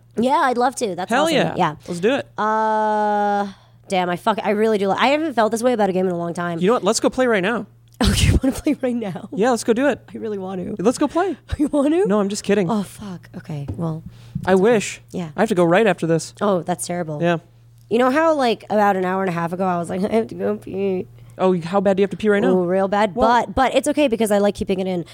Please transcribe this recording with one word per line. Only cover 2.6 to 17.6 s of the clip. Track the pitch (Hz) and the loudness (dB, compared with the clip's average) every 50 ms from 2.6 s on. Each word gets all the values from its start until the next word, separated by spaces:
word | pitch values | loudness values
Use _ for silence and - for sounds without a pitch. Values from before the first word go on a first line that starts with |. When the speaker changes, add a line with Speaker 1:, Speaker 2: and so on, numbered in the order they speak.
| 220 220 220 214 214 214 214 214 214 208 208 208 208 202 202 202 202 196 190 - _ _ _ - _ - | 0 0 0 0 0 0 0 0 0 0 0 0 0 0 0 -2 -2 -4 -8 -16 _ _ _ -20 _ -4
Speaker 1:
damn, | 196 185 180 175 | -2 -2 0 0
I | 175 | -2
fuck, | 170 - 226 208 - - | -2 0 -2 -2 0 0
I | 202 | -2
really | 214 208 220 220 220 196 | 0 2 2 2 2 2
do. | 196 190 | 0 0
Li-, | 190 - | 0 2
I | 208 254 | 2 2
haven't | 285 302 320 320 247 | 2 2 0 -2 0
felt | 233 214 214 | 0 0 0
this | 226 220 233 | 0 0 0
way | 254 247 | 0 2
about | 214 208 190 | 2 2 2
a | 175 | 2
game | 185 185 185 | 0 0 0
in | 175 | -2
a | 170 | -2
long | 170 170 165 | -4 -6 -6
time. | 180 170 175 170 165 | -6 -6 -4 -4 0
Speaker 2:
You | 180 196 | 2 2
know | 247 | 2
what? | 247 180 | 2 2
Let's | 190 226 - | 0 0 2
go | - 254 | 0 0
play | - 262 262 247 | 0 2 2 2
right | 226 196 170 | 2 2 0
now. | 208 240 208 214 - | 0 -2 -4 -6 -8
Speaker 1:
<laughs> | - _ _ _ - - | -14 _ _ _ -6 -2
Oh, | 226 202 - - | 0 0 2 4
you | - - - - | 4 4 4 4
wanna | - 269 - | 2 0 -2
play | - - 311 277 - | -2 -2 -2 -2 -2
right | - 254 240 | -2 -4 -4
now? | 240 220 196 147 - - - - | -4 -4 -6 -8 -8 -10 -8 -2
Speaker 2:
Yeah, | 214 208 262 | 0 2 2
let's | 247 220 - | 2 2 0
go | - 220 | 0 0
do | 226 277 285 | 2 2 0
it. | 233 - - - - | 0 -2 -6 -12 -14
Speaker 1:
I | 220 | -10
really | 214 220 214 196 | -8 -8 -8 -8
want | 185 185 196 185 175 - 214 - | -8 -8 -8 -8 -8 -8 -4 0
to. | |
Speaker 2:
Let's | 175 233 262 - | 0 2 2 2
go | 302 277 | 0 0
play. | - 330 381 381 285 - - - | 0 0 0 0 -2 -6 -8 -8
Speaker 1:
<laughs> | - - | -4 -2
You | 302 - | -2 0
want | - 294 262 302 320 | 2 2 2 2 2
to? | 349 - 180 | 2 2 2
Speaker 2:
No, | 202 214 | 2 2
I'm | 196 196 | 0 0
just | 208 - - | -2 -4 -2
kidding. | - 202 208 185 160 | 0 2 2 2 2
Speaker 1:
Oh, | 226 208 185 | 0 -2 -2
fuck. | - - - 214 202 180 165 - - - | -4 -8 -14 -12 -12 -12 -14 -16 -16 -18
Okay, | 185 - - 160 143 143 135 - | -16 -12 -10 -10 -10 -8 -8 -8
well. | - 170 165 156 160 160 - - - - - - - - | -6 -6 -6 -6 -6 -10 -14 -18 -20 -16 -12 -12 -6 0
Speaker 2:
I | 185 190 | 2 4
wish. | 190 185 226 247 208 190 - - - - - | 4 4 4 4 2 0 -4 -8 -14 -14 -12
Speaker 1:
Yeah. | - 185 175 156 143 | -10 -8 -8 -6 -2
Speaker 2:
I | - | -2
have | 208 226 | 0 0
to | 202 | 2
go | 170 180 | 2 4
right | 165 170 202 226 | 4 4 4 4
after | 208 170 - - 160 | 4 2 0 0 0
this. | 165 160 - - - - | 0 0 -2 -4 -6 -4
Speaker 1:
Oh, | 214 208 196 175 | 0 0 0 0
that's | 151 - 180 - - - | -2 -4 -6 -6 -6 -6
terrible. | 175 175 175 156 151 147 | -6 -6 -6 -6 -4 -2
Speaker 2:
Yeah. | 175 170 170 165 - - _ - | 0 0 0 0 -2 -8 _ -20